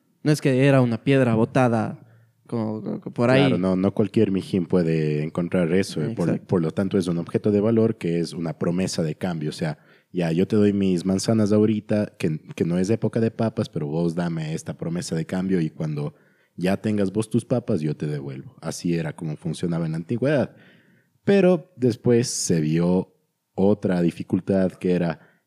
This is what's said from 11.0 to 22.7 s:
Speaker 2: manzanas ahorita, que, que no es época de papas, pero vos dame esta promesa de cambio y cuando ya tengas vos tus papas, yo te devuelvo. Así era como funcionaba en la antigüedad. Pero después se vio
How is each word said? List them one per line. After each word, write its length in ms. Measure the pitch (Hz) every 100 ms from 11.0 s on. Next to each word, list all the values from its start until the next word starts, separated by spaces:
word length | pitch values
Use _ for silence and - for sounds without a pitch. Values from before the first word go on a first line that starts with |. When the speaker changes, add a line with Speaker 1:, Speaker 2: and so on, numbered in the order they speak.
| 92
Speaker 2:
manzanas 480 | 95 - 110 101
ahorita, 640 | 107 107 107 - 104 101 -
que, 200 | 82 78 -
que 120 | - 85
no 120 | 87
es 120 | 92
época 320 | 113 107 117
de 100 | 113
papas, 380 | - 113 - -
pero 180 | 80 73
vos 260 | 80 85
dame 400 | 85 87 80 78
esta 240 | 80 - 71
promesa 380 | 82 87 - 80
de 100 | 78
cambio 360 | 92 95 92
y 80 | 78
cuando 440 | - 78 73 73 - _ _ _ -
ya 180 | 90 98
tengas 320 | 107 104 95
vos 160 | 104 110
tus 160 | 120 -
papas, 340 | 120 - 92
yo 160 | 76 71
te 120 | 76
devuelvo. 460 | 73 69 67 - -
Así 320 | 82 - 87
era 220 | 82 78 -
como 220 | 80 76
funcionaba 480 | 82 78 87 82 82
en 80 |
la 40 | 82
antigüedad. 540 | - 117 131 143 98 - - _ _ _ _ _
Pero 480 | - 202 180 170 - -
después 500 | 123 113 123 117 120
se 320 | - - 85
vio 560 | 78